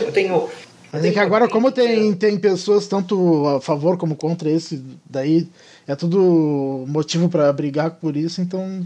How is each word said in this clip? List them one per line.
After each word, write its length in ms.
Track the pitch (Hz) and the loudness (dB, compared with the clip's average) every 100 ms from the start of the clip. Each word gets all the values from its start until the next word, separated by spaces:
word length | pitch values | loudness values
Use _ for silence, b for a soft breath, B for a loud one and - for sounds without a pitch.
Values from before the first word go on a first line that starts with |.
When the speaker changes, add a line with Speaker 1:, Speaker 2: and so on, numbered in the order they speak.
Speaker 1:
eu 80 | - | 0
tenho, 380 | 196 190 175 160 B B - - | -2 0 0 -2 B B -20 -12
Speaker 2:
Mas 100 | 156 | -4
Speaker 1:
eu 40 | 170 | 0
Speaker 2:
é 40 | |
que 20 | 196 | 0
Speaker 1:
tenho 100 | 196 | 2
Speaker 2:
agora, 200 | 214 233 | 2 2
Speaker 1:
uma 40 | |
Speaker 2:
como 200 | 220 254 | 2 0
Speaker 1:
crítica. 240 | 262 240 220 | 2 2 2
Speaker 2:
tem, 180 | 214 | 2
tem 240 | 185 214 202 | 2 0 2
pessoas 480 | 202 185 202 208 202 | 0 0 2 0 2
tanto 640 | 196 185 202 180 160 147 | -2 0 0 2 2 2
a 120 | 139 | 0
favor 360 | - 147 160 180 | 0 0 0 0
como 180 | 165 151 | -2 -4
contra 320 | 156 170 156 | -4 -2 0
esse, 360 | 160 160 147 131 - - | -2 -2 -10 -12 -18 -10
daí 380 | 131 139 165 175 B B B - | -4 2 2 0 B B B -8
é 80 | 139 | -4
tudo 920 | 170 190 185 170 151 143 135 135 131 | 0 2 4 4 2 0 -2 -6 -4
motivo 400 | 151 151 165 170 | -4 -2 0 2
pra 240 | 170 143 | 4 2
brigar 380 | 143 147 143 160 165 | 2 -2 -2 -4 -4
por 160 | 160 147 | -4 -2
isso, 240 | 165 175 | -4 -4
então 460 | 180 185 190 190 | -4 -4 -6 -8